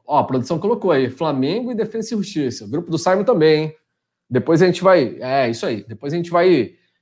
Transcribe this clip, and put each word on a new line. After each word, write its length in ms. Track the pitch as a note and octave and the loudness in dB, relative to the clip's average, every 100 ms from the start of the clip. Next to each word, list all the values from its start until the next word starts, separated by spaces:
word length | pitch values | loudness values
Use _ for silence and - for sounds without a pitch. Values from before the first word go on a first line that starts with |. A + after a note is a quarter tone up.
| - | -2
ó, 120 | C#3+ | 0
a 60 | |
produção 340 | - C3 A#2+ D#3+ | 0 -4 -2 -4
colocou 320 | G3+ A#3 F#3+ | -2 0 2
aí, 180 | C#3+ B2+ | 2 0
Flamengo 600 | - D#3+ C#3 C3+ G#3 B3 | -2 -4 -2 -2 -2 -4
e 40 | |
Defensa 400 | A3+ F3+ A3+ A3 | -6 -6 -6 -6
e 20 | A3+ | -6
Justiça. 500 | F#3 D#3 C3+ - G#2 | -4 -4 -4 -6 -8
Grupo 240 | C#3+ E3+ | -8 -4
do 80 | E3 | -2
Simon 260 | - G#3 | 0 2
também, 400 | G#3 G#3 D#3 D3+ | 2 4 4 4
hein? 120 | D#3 - _ _ _ _ _ | 0 -10 _ _ _ _ _
Depois 320 | B2 - E3 | -2 2 4
a 60 | F#3 | 4
gente 160 | F3 | 4
vai, 340 | F#3 F3+ A#2 - | 4 4 2 -4
é, 280 | B2+ C#3 B2 | -4 0 0
isso 160 | A#2 | -2
aí. 200 | F3 A2 | -6 -6
Depois 280 | G#2+ G#2+ C#3+ | -10 -12 -6
a 40 | E3+ | -6
gente 140 | E3+ | -2
vai 460 | F3 F#3 D#3+ G2+ _ _ _ | 2 4 4 0 _ _ _